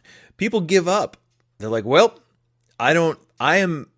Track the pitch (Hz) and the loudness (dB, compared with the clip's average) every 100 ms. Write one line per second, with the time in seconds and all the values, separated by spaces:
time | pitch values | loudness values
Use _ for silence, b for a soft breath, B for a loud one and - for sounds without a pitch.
0 | B B B - 214 214 160 190 170 202 | B B B -8 -4 -4 0 0 0 -2
1 | 147 - _ _ _ - 107 113 107 151 | -4 -10 _ _ _ -14 -6 -6 2 4
2 | 226 - _ _ _ _ _ - 123 165 | 4 0 _ _ _ _ _ -4 0 2
3 | 165 - _ - 131 185 185 156 - | 0 -4 _ -6 0 0 0 -4 -10